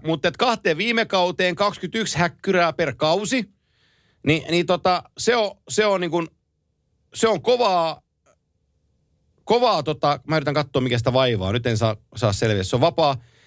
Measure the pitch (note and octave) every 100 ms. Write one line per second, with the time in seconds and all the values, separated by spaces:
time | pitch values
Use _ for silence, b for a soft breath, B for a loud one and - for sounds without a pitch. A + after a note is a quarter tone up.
0 | D#3 E3 F3+ - A#3+ A3+ F#3 D#3 A3+ A#3
1 | A3 F#3+ F3+ F3 F#3 F3 G3+ - F3 A3+
2 | G#3 D3+ F3 - - F#3 E3+ D3+ D3+ A#2+
3 | D3+ F3+ G#3 C4 - _ _ _ _ _
4 | _ _ C3+ D#3 C3+ E3+ F3 F3 F#3 F3+
5 | - - - A#3+ G3+ - - - G#3+ F#3+
6 | F3 E3+ E3 _ _ _ _ _ _ _
7 | _ - A3+ F#3 A3 B3 A3+ F3+ E3 D3
8 | _ _ _ _ _ _ _ _ _ _
9 | _ _ _ _ - A#3 A#3+ F3 D3 C#3+
10 | D3 C#3+ C#3+ D#3 D3 C#3+ C#3+ C#3 B2+ A#2+
11 | B2 B2 C3 G#2+ F#2 A#2 A#2+ A2 A2+ G#2
12 | _ G#2+ A2 G2+ A2+ G2+ F#2+ B2 E3 -
13 | D3+ B2+ b b